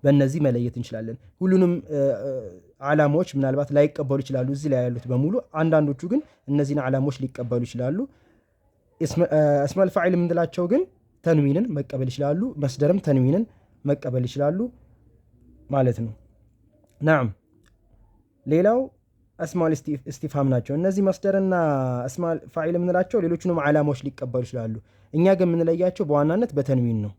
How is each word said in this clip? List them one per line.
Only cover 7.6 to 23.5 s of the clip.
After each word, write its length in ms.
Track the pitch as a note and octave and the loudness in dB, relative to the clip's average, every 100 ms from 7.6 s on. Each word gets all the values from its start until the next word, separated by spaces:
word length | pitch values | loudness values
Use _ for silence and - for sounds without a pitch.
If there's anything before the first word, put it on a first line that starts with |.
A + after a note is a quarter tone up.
ይችላሉ። 340 | A#2+ A#2 B2 E3+ C4+ _ _ _ _ _ _ _ _ _ | -4 -4 -4 -4 -6 _ _ _ _ _ _ _ _ _
ኢስመ-፣ 280 | D#3+ - E3+ | -4 0 0
እ፣ 120 | D#3 D3+ C#3+ | 2 2 2
እስመል 280 | C#3+ F#3 F#3+ | 0 0 0
ፋዒል 220 | F#3+ F3+ | 0 0
የምንላቸው 520 | F3+ F3 E3+ E3 - F3 | 0 0 0 -2 -2 -2
ግን 160 | B3+ F#4 _ _ _ | 0 -2 _ _ _
ተንዊንን 420 | - D#3+ C#3+ D3 A#3+ | 0 2 4 2 0
መቀበል 360 | D3+ C#3 C3+ C3 | -4 -6 -4 -6
ይችላሉ። 340 | C3 C#3+ D#3+ B3 D3+ | -4 -2 -2 -2 -4
መስደርም 420 | C#3 B2+ D3 F#3 | -6 0 0 2
ተንዊንን 440 | E3+ C3+ B2+ E3 A3+ _ _ _ C#3+ | 2 2 4 2 -2 _ _ _ -4
መቀበል 380 | C#3+ - B2+ | -2 -2 -4
ይችላሉ 360 | B2 C#3 C#3+ F3+ A#3+ - _ _ _ _ _ _ _ - - | -4 -2 -2 -2 -4 -8 _ _ _ _ _ _ _ -20 -4
ማለት 280 | C3+ C3 A2+ | 0 0 0
ነው። 140 | A2+ A2 _ _ _ _ _ _ _ _ | -6 -8 _ _ _ _ _ _ _ _
ናም። 260 | D3+ D#3 A#2+ F#2+ _ _ _ _ _ _ _ _ _ _ - | 2 2 0 -6 _ _ _ _ _ _ _ _ _ _ 0
ሌላው 340 | D#3 F#3+ A#3+ C4 _ _ _ _ _ | 2 4 2 -2 _ _ _ _ _
አስማል 320 | D#3 F3+ D#3+ | -6 -2 0
እስቲ-፣ 260 | D#3 - D3 - | 0 -4 -8 -8
እስቲፍሃም 420 | C#3 D3+ D3 C#3 | -10 -6 -2 0
ናቸው። 240 | B2+ A2+ C#3+ | 0 0 -2
እነዚህ 280 | F3+ F#3+ | 0 2
መስደርና 500 | G3 F#3 G3+ G3 F#3+ F3+ E3 C#3+ C3 B2 | 0 0 0 0 2 2 2 0 0 -2
አስማል 360 | B2 B2+ F3 E3 - | -6 -4 -4 -4 -6
ፋዒል 240 | - D#3+ | -6 -2
የምንላቸው 460 | F3 F3 F3+ F#3 A#3 | 0 0 0 2 0
ሌሎቹንም 400 | E3+ E3+ F#3 | 0 -2 0